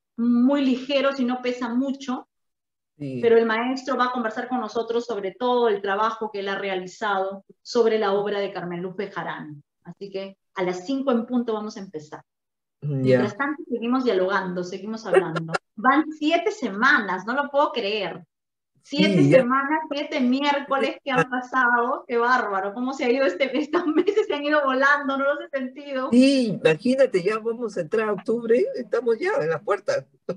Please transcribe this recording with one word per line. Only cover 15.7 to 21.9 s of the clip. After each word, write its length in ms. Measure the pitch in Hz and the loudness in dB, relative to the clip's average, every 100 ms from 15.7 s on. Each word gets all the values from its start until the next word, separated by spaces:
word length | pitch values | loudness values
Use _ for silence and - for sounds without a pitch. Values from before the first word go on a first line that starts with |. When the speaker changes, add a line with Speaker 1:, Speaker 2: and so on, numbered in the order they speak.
| - | -2
Speaker 1:
Van 360 | 247 285 311 | 2 4 2
siete 400 | - 294 339 415 | -2 0 2 0
semanas, 720 | - 220 196 262 285 196 180 202 | -2 -4 2 4 4 0 -4 -4
no 80 | |
lo 160 | 269 262 | -4 0
puedo 220 | - 302 | 2 0
creer. 520 | 240 202 214 175 175 - _ _ _ _ _ - | 0 -4 -4 -4 -8 -16 _ _ _ _ _ -6
Siete 380 | 285 202 180 | 0 2 4
Speaker 2:
Sí, 60 | 139 | 6
ya. 80 | 175 | 6
Speaker 1:
semanas, 400 | 240 269 294 320 311 | 6 0 0 -2 -2
siete 300 | 285 294 302 | -6 -4 0
miércoles 760 | 247 262 294 285 269 269 277 - 285 | 0 2 2 0 0 0 -2 -4 -2
que 60 | |
han 180 | 254 254 | 0 0
pasado. 760 | 254 247 254 240 240 240 | -2 -2 0 2 2 0